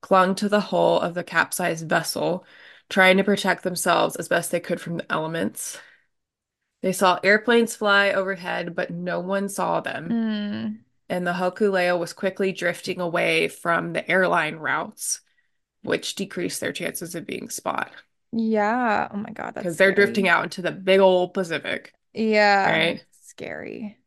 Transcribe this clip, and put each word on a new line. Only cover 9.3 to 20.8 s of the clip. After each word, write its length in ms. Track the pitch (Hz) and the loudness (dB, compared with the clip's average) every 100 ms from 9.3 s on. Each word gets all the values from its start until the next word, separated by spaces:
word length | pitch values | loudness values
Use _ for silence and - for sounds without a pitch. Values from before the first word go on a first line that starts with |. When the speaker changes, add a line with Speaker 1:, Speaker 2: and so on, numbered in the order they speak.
| 196 196 | -2 -2
Speaker 1:
saw 320 | 196 180 170 | -4 -2 -2
them. 280 | - - - | -2 -8 -4
Speaker 2:
Mm. 680 | 233 226 214 208 214 220 214 _ _ _ | -2 -2 -4 -6 -6 -8 -8 _ _ _
Speaker 1:
And 180 | 180 175 | -4 -2
the 80 | |
Hokulea 640 | 180 180 180 208 190 180 180 | -2 -2 0 2 4 2 0
was 140 | 175 | -2
quickly 400 | - 196 190 196 | -4 -4 -2 -2
drifting 480 | 185 175 175 - 175 | -2 -4 -4 -8 -4
away 480 | 175 170 170 160 165 | -2 0 2 2 0
from 440 | - 170 170 165 | -2 -2 0 0
the 160 | 165 - | -6 0
airline 460 | 180 180 170 156 156 | 2 4 2 0 -4
routes, 640 | 147 143 190 - - - _ _ _ _ _ _ | -4 -4 -4 -8 -8 -8 _ _ _ _ _ _
which 320 | - - - - | -4 -4 -4 -8
decreased 440 | 196 - 180 - | -8 -6 -6 -6
their 120 | - | -6
chances 420 | - 175 - 170 | -6 -8 -8 -10
of 120 | 175 - | -10 -10
being 240 | - - | -10 -10
spot. 420 | - - - - - _ _ _ | -8 -6 -6 -6 -12 _ _ _
Speaker 2:
Yeah. 760 | 226 220 220 208 240 240 202 - | -4 0 0 0 0 0 0 -2
Oh 40 | 202 | -6
my 120 | - | -10
God, 240 | - - | -10 -10
that's 100 | - | -8
Speaker 1:
'Cause 120 | 180 165 | -8 2
they're 160 | 190 | 2
drifting 300 | 190 202 - | 4 2 2
Speaker 2:
scary. 40 | 190 | 2
Speaker 1:
out 160 | 170 | 2
into 180 | 170 - | 0 -6
the 100 | 170 | -6
big 280 | 156 | -4